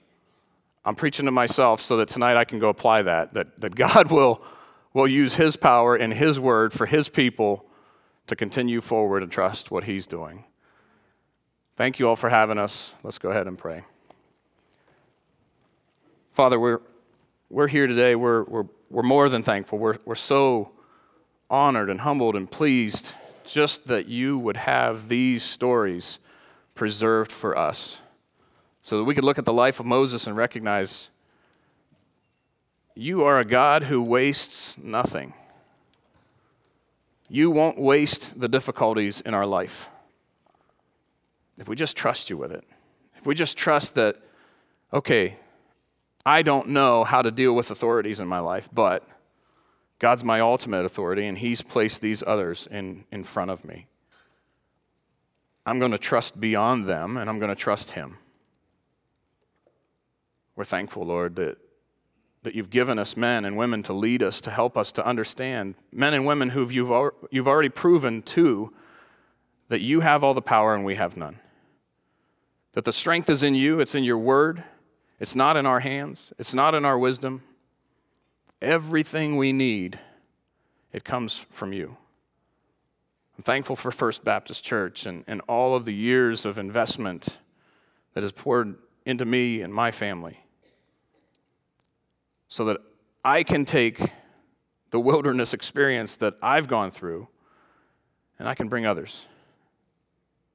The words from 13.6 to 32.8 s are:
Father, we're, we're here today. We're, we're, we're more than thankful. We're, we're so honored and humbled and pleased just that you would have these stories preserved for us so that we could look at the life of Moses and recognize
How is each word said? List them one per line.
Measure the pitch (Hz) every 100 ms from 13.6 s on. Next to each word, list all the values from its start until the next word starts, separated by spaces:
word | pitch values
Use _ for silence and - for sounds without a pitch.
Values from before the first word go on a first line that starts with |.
| 85 82 - _ _ _ _ _ _ _ _ _ _ _ _ _ _ _ _ _ _ _ _ _ _ _ _
Father, | - 131 120
we're, | 120 117 - _ _ _ _ _ _
we're | 90 147
here | 147 135
today. | 120 123 117
We're, | 120 113
we're, | 101 113 101 - _
we're | -
more | 123 143 143
than | 120
thankful. | 113 101 98 107
We're, | 110 107
we're | - 113
so | - 139 135 120 101 _ _ _ _ _ _ _ -
honored | 131 143 120 98
and | 98
humbled | 143 147 117 104
and | 92
pleased | - 151 127 110 - - - - - -
just | 151 147 - -
that | 113 -
you | 120 131 139
would | 113 101
have | - 127 120 113 110
these | 120 127 120
stories | - - 123 120 101 90 - - _ _ _ _ _ -
preserved | 107 104 113 113 107
for | - 107 -
us | 78 - - - - _ _ _ _ _ _ _
so | - 107
that | 117
we | 143
could |
look | 139 143
at | 123
the |
life | 127 131 139
of | 120
Moses | 127 135 120 117
and | 104
recognize | 120 120 107 101 95 - - _ _ _ _ _ _ _ _ _ _ _ _ _ _ _ _ _